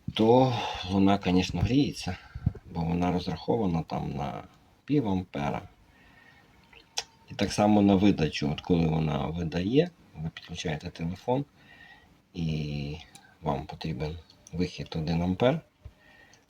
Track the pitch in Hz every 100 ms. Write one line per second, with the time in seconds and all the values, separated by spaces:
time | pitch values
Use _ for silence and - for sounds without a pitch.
0 | - - 110 127 131 113 - - 95 98
1 | 98 101 92 92 90 87 104 135 113 -
2 | 90 92 - - - - - 85 82 87
3 | 87 90 85 - - 120 98 82 - 76
4 | 73 135 143 - - _ _ _ - 143
5 | 107 92 92 - 71 - - _ _ _
6 | _ _ - _ _ _ _ - _ -
7 | - _ _ - 98 - 104 104 101 95
8 | 101 78 76 - 71 76 - 87 82 80
9 | 78 71 71 85 85 85 95 139 175 _
10 | - - 156 - - 85 82 76 87 -
11 | 85 95 - 131 147 _ _ - - -
12 | _ _ _ 90 80 78 73 73 71 76
13 | - - _ _ 78 69 - - 80 65
14 | 76 82 - _ - 85 90 - 71 82
15 | 78 82 90 92 123 156 - _ - _
16 | _ _ _ _ -